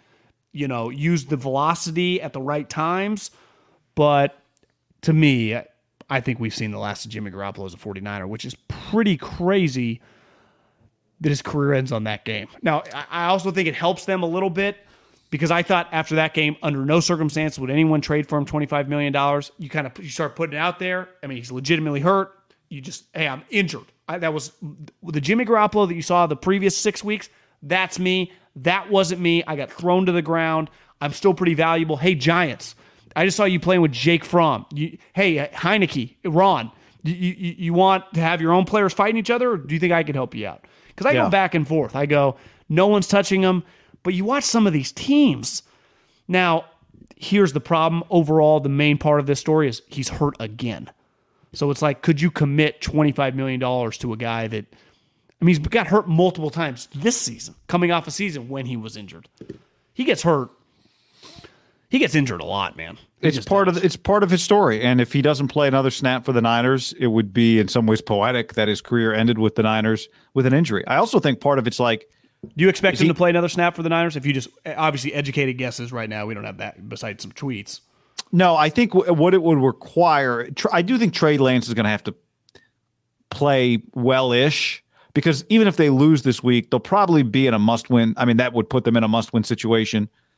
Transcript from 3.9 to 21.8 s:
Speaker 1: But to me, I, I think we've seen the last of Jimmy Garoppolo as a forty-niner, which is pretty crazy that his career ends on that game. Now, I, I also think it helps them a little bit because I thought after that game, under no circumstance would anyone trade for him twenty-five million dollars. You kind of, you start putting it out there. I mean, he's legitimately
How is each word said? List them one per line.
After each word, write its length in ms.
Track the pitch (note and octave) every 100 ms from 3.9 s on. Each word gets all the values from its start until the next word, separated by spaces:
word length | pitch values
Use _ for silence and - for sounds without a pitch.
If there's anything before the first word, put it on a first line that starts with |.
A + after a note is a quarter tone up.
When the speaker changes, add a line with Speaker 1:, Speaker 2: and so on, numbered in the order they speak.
Speaker 1:
But 440 | - D3 C#3+ C#3+ - _ _ _ _ _ _
to 140 | -
me, 420 | D#3 D3+ B2+ A2 A2+
I, 100 | - _ _ _ -
I 100 | C3+
think 200 | B2+ A#2
we've 140 | A2+
seen 160 | - A2
the 80 | G#2
last 260 | G#2+ G#2
of 60 | A2
Jimmy 200 | G#2+ G#2
Garoppolo 360 | F#2 G2 G2 F#2+
as 80 |
a 40 | F2
forty-niner, 480 | G#2+ G2 G2+ G2+ F#2
which 180 | A2 G#2+
is 80 |
pretty 640 | - - - - G#3+ G#3+ E3
crazy 800 | - - F3 G3 E3+ B2+ A#2+ A#2 _ _ _ _ _ _ _ _ _ _ _ -
that 80 | D#3
his 140 | C#3+
career 320 | - D3 C#3
ends 180 | C#3 C3
on 120 | A#2
that 200 | G#2+ G#2
game. 240 | - G#2+ G#2 -
Now, 200 | - D3+ -
I, 100 | C#3 C#3+
I 140 | E3+ E3+
also 240 | F#3+ F#3
think 180 | F#3 E3+
it 60 |
helps 320 | C#3+ E3+ F#3 -
them 160 | F#3+
a 40 | E3+
little 220 | F3 F#3+
bit 300 | E3+ G3 - _ _ _ _ _
because 220 | D3 D#3+
I 120 | E3+
thought 240 | F3 F3+ E3+
after 220 | D#3+ D#3
that 180 | D#3 D#3
game, 240 | D#3+ D3+ D3
under 240 | D3 C#3 C3+
no 140 | E3
circumstance 580 | D#3+ E3+ D#3 D#3 D#3 B2+
would 100 | B2+
anyone 320 | C#3+ D#3+ D3+
trade 260 | - D3+ D3
for 120 | D3+
him 80 | C#3
twenty-five 420 | D3+ D3 D3 C#3
million 240 | D3 C#3+
dollars. 400 | C#3 C#3+ C#3+ C#3+ -
You 100 | D3
kind 180 | D#3 C#3
of, 120 | -
you 60 | F3
start 260 | B2+ D3+
putting 220 | - E3 D3
it 20 |
out 200 | E3+ F3
there. 320 | F#3 F#3 F#3 _
I 40 | C#3
mean, 100 | B2+
he's 160 | A#2+
legitimately 480 | B2+ C3 D#3+